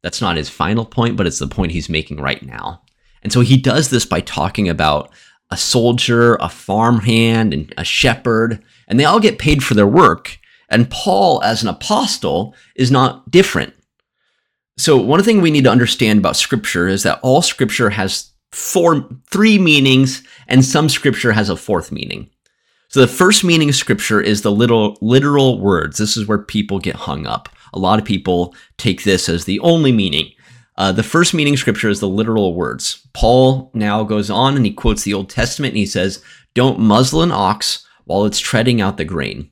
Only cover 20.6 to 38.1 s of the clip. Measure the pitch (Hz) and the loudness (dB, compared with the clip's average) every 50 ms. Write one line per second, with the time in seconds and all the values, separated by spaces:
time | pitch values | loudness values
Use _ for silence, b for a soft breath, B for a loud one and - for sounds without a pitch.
20.6 | 131 - - 151 156 147 - - - 143 120 - - 120 104 110 104 104 87 - | 4 4 2 0 2 2 -2 0 0 -2 -2 0 0 0 0 0 0 -2 -4 -8
21.6 | - - 104 - 113 - - 67 - - - 55 - _ _ _ _ _ _ _ | -4 -4 -4 -4 -4 -6 -12 -12 -10 -10 -12 -14 -14 _ _ _ _ _ _ _
22.6 | _ _ _ _ _ _ - 135 127 123 - - 180 190 214 - - 175 170 160 | _ _ _ _ _ _ 2 4 4 4 4 2 2 2 4 2 2 2 2 2
23.6 | 156 143 135 - - - 120 - - - 107 104 - 107 104 101 - 107 101 104 | 2 2 0 -2 -2 -4 -4 -4 -2 -2 0 0 0 0 -2 0 0 0 2 2
24.6 | 120 120 117 113 107 104 - - 104 110 123 135 143 143 143 143 135 131 120 98 | 2 2 2 2 0 -2 -4 -4 -2 2 2 2 2 2 2 2 2 2 0 0
25.6 | 95 101 95 82 76 76 71 - 107 104 - 113 104 104 107 101 - - - 107 | 0 0 0 0 -2 -4 -6 -6 -4 -4 -4 -4 -2 -2 -2 -4 -4 -4 -4 -4
26.6 | 101 - 98 95 - 92 62 - - - 71 76 73 60 57 - _ - b b | -4 -2 -6 -6 -6 -6 -8 -8 -8 -8 -8 -8 -8 -8 -8 -8 _ -14 b b
27.6 | b b b 98 95 92 107 107 107 - 101 92 - 95 90 87 87 87 b b | b b b -2 0 0 0 0 0 -2 -4 -4 -2 -2 0 0 -2 -4 b b
28.6 | b b b - - 117 90 - - 104 95 90 - - 85 87 - - 98 104 | b b b -4 -2 -2 -2 0 0 0 0 0 0 -2 -4 -4 -2 -4 -6 0
29.6 | - 170 170 165 156 135 120 110 98 90 71 78 76 - b b b b b b | 2 2 2 4 2 2 2 2 0 0 -2 -4 -4 -6 b b b b b b
30.6 | b b b - 95 98 92 85 - - - 160 175 - - 160 147 143 143 131 | b b b -2 -2 0 0 -2 -4 0 0 2 2 2 0 0 0 0 0 0
31.6 | - 127 101 - - 107 101 101 104 98 92 104 110 113 113 107 101 92 82 87 | -2 -2 -4 -2 -2 -2 -2 -2 -2 -4 -2 -2 -2 0 0 0 0 0 -2 -4
32.6 | 87 58 62 65 - - - - _ _ _ - - 110 123 127 131 131 135 131 | -6 -6 -6 -8 -8 -8 -8 -10 _ _ _ -2 2 2 4 4 4 4 2 0
33.6 | 131 _ - 113 104 104 101 110 110 104 110 107 101 101 101 104 123 135 139 139 | -6 _ -6 -4 -2 -2 -2 -2 -2 -2 -2 -2 -2 -2 -2 0 0 0 2 0
34.6 | 120 101 104 - - 117 107 101 - 101 101 98 98 - - - 113 120 - - | 0 -2 -2 -2 -2 -2 -2 -2 -4 -4 -4 -4 -6 -8 -4 -4 -4 -4 -4 -6
35.6 | 143 127 - 107 101 101 - 92 90 98 95 - B B B B B B _ 120 | -6 -4 -2 -4 -4 -2 -2 -4 -4 -4 -6 -8 B B B B B B _ 0
36.6 | 127 135 - - 113 107 104 117 131 131 156 160 165 175 - 101 98 92 104 104 | 2 2 2 2 2 4 4 4 2 2 2 0 0 0 0 0 -2 -2 -2 -2
37.6 | - - - - b b b b b - | -4 -6 -6 -8 b b b b b -4